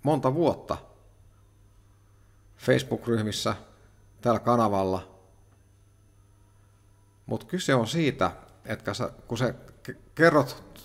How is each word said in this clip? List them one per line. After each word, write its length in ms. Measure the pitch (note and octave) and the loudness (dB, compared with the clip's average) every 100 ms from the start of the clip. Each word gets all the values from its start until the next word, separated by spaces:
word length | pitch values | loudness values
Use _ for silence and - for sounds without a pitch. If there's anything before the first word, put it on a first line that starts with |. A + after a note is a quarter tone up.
monta 300 | C#3+ D3+ C3 | -2 0 0
vuotta 440 | C#3 D#3 F2 - D#2 - - - _ - _ _ _ - _ _ _ _ _ _ _ - - | 2 0 0 -4 -8 -10 -20 -20 _ -20 _ _ _ -20 _ _ _ _ _ _ _ -20 -6
Facebook-ryhmissä, 1000 | - B2+ - A2+ - A2+ G#2+ G2+ A2+ G2+ - - - _ _ - | 2 2 0 -6 -2 -2 -2 -4 -4 -6 -8 -20 -20 _ _ -6
tällä 180 | B2 A2 | 0 0
kanavalla. 760 | A#2+ A#2+ A2 G2 F#2+ F#2 - - - _ _ _ _ _ _ _ _ _ _ _ _ _ _ _ _ _ _ _ - | 2 2 2 2 0 -2 -6 -20 -20 _ _ _ _ _ _ _ _ _ _ _ _ _ _ _ _ _ _ _ -10
Mut 180 | A2+ | -10
kyse 320 | - F3+ - C3 | -6 -6 0 0
on 120 | A2 | 0
siitä, 440 | D#3 D3+ - F2+ - - - - | 0 -2 0 -2 -4 -18 -18 -10
että 280 | A2 - | -8 -6
sä, 180 | G2+ - - - | -6 -6 -8 -8
kun 100 | A#2 | -2
sä 160 | A#2+ - - - - | -2 -4 -12 -20 -16
ke-, 80 | - - - | -16 -10 4
kerrot, 480 | E3 D3+ C3+ - - - | 6 6 2 -2 -18 -8